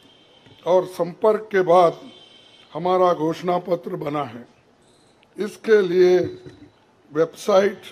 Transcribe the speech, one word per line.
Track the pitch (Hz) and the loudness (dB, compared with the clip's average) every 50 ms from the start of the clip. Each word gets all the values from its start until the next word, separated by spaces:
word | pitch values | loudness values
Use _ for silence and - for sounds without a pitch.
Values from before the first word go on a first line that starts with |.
| _ _ _ _ _ _ _ _ _ - - _ - 165 | _ _ _ _ _ _ _ _ _ -20 -20 _ -2 0
और | 180 185 165 - - | 0 0 0 -2 -6
संपर्क | - 170 175 170 - - 220 214 208 214 - | -8 -8 -8 -6 -2 0 0 0 0 -4 -4
के | 202 190 180 | -2 -2 2
बाद | 180 170 185 175 165 160 - - - - - - - _ _ _ _ _ _ - _ | 4 4 4 4 4 2 -4 -12 -20 -20 -20 -20 -20 _ _ _ _ _ _ -20 _
हमारा | - 151 170 180 185 185 185 180 165 | -12 -8 -4 -2 0 2 2 2 0
घोषणा | 147 156 160 160 156 165 180 175 180 180 202 | 0 -2 -4 -4 -6 -4 -4 -4 -4 -4 -4
पत्र | 175 170 - 202 180 156 | -6 -6 -6 -10 -12 -8
बना | 156 143 147 151 139 | -8 -6 -6 -6 -8
है। | 123 110 120 117 - _ _ _ _ _ _ _ _ _ _ _ _ _ _ _ _ _ - | -8 -12 -16 -20 -20 _ _ _ _ _ _ _ _ _ _ _ _ _ _ _ _ _ -10
इसके | 208 208 - - - 220 220 208 | -10 -10 -10 -10 0 2 2 2
लिए | 196 170 170 185 180 180 180 180 160 - - - - - - - - - _ _ _ _ _ _ _ _ | 2 2 2 4 4 4 4 2 0 -2 -8 -12 -18 -20 -20 -20 -20 -20 _ _ _ _ _ _ _ _
वेबसाइट | 143 151 165 165 - - - - 202 190 196 131 104 - - - | -4 -4 -4 -4 -4 -8 -4 2 2 2 2 2 -2 -6 -14 -20